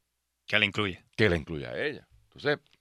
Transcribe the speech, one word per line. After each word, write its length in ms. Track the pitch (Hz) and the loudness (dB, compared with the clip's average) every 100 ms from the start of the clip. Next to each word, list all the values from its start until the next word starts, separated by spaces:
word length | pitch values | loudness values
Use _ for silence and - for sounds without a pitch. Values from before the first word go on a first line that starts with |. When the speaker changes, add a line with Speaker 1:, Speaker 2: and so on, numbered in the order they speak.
| _ _ _ _ - | _ _ _ _ -2
Speaker 1:
Que 140 | 104 | 2
la 60 | 104 | 2
incluye. 380 | 95 104 87 _ - | 2 -2 -4 _ 2
Speaker 2:
Que 140 | 107 | 4
la 80 | 85 | 4
incluye 280 | 71 78 62 | 0 -8 -6
a 120 | 67 | -6
ella. 300 | 139 127 - - _ | -6 -8 -14 -20 _
Entonces, 340 | - 135 147 - _ | -6 -2 -2 -6 _